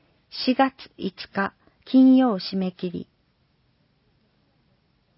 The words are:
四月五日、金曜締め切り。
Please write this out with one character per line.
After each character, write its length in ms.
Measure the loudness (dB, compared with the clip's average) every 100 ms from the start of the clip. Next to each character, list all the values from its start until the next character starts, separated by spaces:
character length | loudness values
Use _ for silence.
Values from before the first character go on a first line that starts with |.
| _ _ _
四 240 | -10 -4
月 180 | 0 0 -2 -20 -10
五 160 | -10 -10 -12
日、 240 | -8 -8 _ _ _ -2
金 280 | 4 6
曜 240 | 6 2 -2
締 180 | -6 -6
め 140 | -6
切 200 | -8 -10
り。 160 | -10 -16 _ _ _ _ _ _ _ _ _ _ _ _ _ _ _ _ _ _ _ _